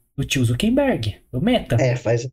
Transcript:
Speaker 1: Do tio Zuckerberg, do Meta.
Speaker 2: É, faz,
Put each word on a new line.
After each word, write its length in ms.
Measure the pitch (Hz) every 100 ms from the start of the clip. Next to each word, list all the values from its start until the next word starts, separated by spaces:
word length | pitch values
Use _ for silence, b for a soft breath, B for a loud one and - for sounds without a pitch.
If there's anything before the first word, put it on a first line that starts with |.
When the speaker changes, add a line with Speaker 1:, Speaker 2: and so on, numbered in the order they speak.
| _ -
Speaker 1:
Do 80 |
tio 220 | 127 135 120
Zuckerberg, 720 | 120 214 262 277 175 107 - _
do 100 | 127
Meta. 340 | 196 247 - 117
Speaker 2:
É, 160 | 127 123
faz, 340 | - 120 127